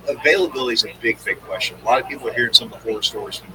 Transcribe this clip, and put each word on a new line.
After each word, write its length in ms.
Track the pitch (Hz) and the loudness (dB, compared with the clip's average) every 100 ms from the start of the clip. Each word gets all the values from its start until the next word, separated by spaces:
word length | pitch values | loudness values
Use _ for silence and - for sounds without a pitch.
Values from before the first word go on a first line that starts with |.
| - | -6
availability 640 | - 147 190 175 131 127 | 0 4 4 4 0 -2
is 120 | 117 - | 0 -2
a 80 | - | 0
big, 220 | 113 113 | -2 0
big 160 | - - | -2 -6
question. 360 | - - - - | -6 -4 -6 -4
A 40 | - | 2
lot 160 | - | 2
of 60 | - | 2
people 200 | 139 120 | -6 -4
are 60 | |
hearing 200 | 120 120 | 0 2
some 200 | - 113 | 2 0
of 100 | - | -10
the 60 | 113 | -6
horror 140 | 107 | -2
stories 340 | - 107 101 - | -2 -4 -8 -10
from 160 | - | -12